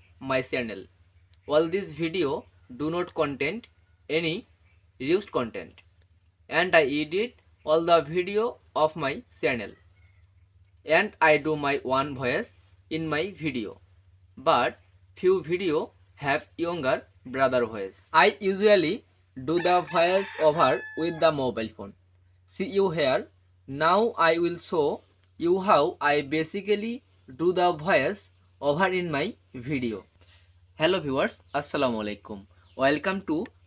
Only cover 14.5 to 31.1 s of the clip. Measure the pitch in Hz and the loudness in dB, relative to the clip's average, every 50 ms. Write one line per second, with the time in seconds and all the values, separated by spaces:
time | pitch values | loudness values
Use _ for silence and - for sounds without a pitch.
14.5 | 151 123 123 156 - - _ _ _ _ _ _ _ - - 185 190 185 147 147 | 2 4 2 0 -4 -8 _ _ _ _ _ _ _ 0 2 2 2 2 0 -4
15.5 | 175 180 202 175 147 160 214 - _ _ _ _ _ - 143 139 139 151 - _ | -4 -2 0 0 0 0 -2 -4 _ _ _ _ _ -8 -2 -2 -2 -2 -2 _
16.5 | _ - 165 170 175 170 135 127 147 - - _ _ _ _ 131 123 135 135 131 | _ -6 -4 -4 -4 -2 0 0 0 0 -2 _ _ _ _ -10 0 0 2 2
17.5 | 127 127 120 110 113 104 98 95 - - - - - 160 175 214 208 - 208 190 | 4 2 0 0 -4 -8 -10 -10 -12 -16 -20 0 4 4 4 4 2 0 -2 -2
18.5 | 196 190 208 214 208 196 160 147 196 285 - _ _ _ _ _ _ 131 131 135 | -2 2 4 4 6 6 4 0 -2 -6 -8 _ _ _ _ _ _ -12 -6 -2
19.5 | 165 175 170 175 180 180 170 147 151 165 170 175 185 196 196 - - - 156 156 | -2 0 2 2 2 2 0 0 0 2 2 4 2 0 0 -2 -4 2 2 2
20.5 | 151 170 156 131 151 156 - - - - 160 170 170 156 165 160 156 143 135 127 | 4 6 4 4 2 0 -4 -8 -6 -4 -4 -4 -2 2 2 2 2 2 -2 -2
21.5 | 101 113 110 107 - - 101 98 - _ _ _ _ _ _ _ _ _ _ _ | -2 -4 -6 -8 -8 -14 -16 -16 -16 _ _ _ _ _ _ _ _ _ _ _
22.5 | - - 190 185 190 196 196 190 160 165 147 131 131 165 - - _ _ _ _ | -8 -8 -8 -2 0 2 2 2 2 2 2 2 2 0 -2 -6 _ _ _ _
23.5 | _ _ _ - 135 143 156 165 180 202 226 233 - - 165 165 165 170 170 170 | _ _ _ -12 -4 0 2 4 4 4 2 0 2 2 2 4 4 2 0 -2
24.5 | 175 170 - - - 165 143 151 196 - - _ _ _ _ _ _ _ 160 170 | -2 -4 -8 -4 0 0 2 0 0 -4 -10 _ _ _ _ _ _ _ -2 0
25.5 | 180 190 185 202 185 147 143 - - - 139 147 147 147 143 135 147 156 160 156 | 0 0 4 4 4 4 4 2 0 -2 0 2 2 2 0 -2 -2 -2 -2 -2
26.5 | - 202 190 196 208 208 208 226 233 262 - _ _ _ _ - 131 127 156 180 | -6 -8 -2 -2 -2 -2 -2 -6 -8 -10 -12 _ _ _ _ -20 -8 -2 0 0
27.5 | 180 180 180 175 175 151 147 180 190 143 131 160 208 - - - _ _ _ _ | 2 4 2 2 2 0 0 2 4 4 4 2 -2 -6 -12 -20 _ _ _ _
28.5 | _ _ - 143 147 160 196 185 185 180 180 170 151 139 156 208 - - _ _ | _ _ 0 0 2 2 2 0 0 -2 -2 -2 -2 -2 -2 -4 -6 -12 _ _
29.5 | _ 135 120 131 156 131 123 117 110 95 - _ _ _ _ _ _ _ _ _ | _ -14 -8 -6 -4 -4 -4 -4 -6 -6 -10 _ _ _ _ _ _ _ _ _
30.5 | _ _ _ _ _ - 156 165 190 185 156 143 | _ _ _ _ _ -2 0 0 0 0 -2 -2